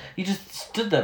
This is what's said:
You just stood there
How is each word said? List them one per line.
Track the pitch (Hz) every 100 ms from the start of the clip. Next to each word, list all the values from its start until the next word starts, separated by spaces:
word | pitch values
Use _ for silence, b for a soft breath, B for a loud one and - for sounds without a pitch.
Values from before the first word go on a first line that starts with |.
| B -
You |
just | 185 196 -
stood | - - - 220
there | 151